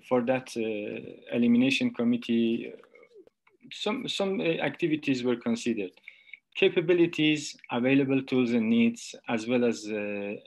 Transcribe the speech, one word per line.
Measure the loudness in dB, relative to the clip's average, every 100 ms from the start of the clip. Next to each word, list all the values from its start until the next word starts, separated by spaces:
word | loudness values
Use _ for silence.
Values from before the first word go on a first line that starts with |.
| -2
for | 0
that, | 2 -2 -4 -6
uh, | -4 -4 -8 -10 -12 -18 -6 2
elimination | 4 4 4 2 -2
committee, | 0 0 0 0 2 2 0 -6 -14 -20 -20 -20 -20 -20 _ _ _ -20
some, | -8 -6 -4 -6
some, | -4 -2 -2
uh, |
activities | -2 -2 -4 -2 -2 0 0 0
were | 0 0
considered. | -2 -2 -2 -2 -4 -10 -20 -20 _ -20 _ -2
Capabilities, | 0 2 2 4 2 2 2 2 -2 -14 -6
available | -2 2 4 4 0
tools | 2 2 2
and | 2 4
needs, | 4 4 0 -8 -12 -6
as | -4 0
well | 2
as, | 2 0 -4
uh, | -6 -4 -6 -6 -8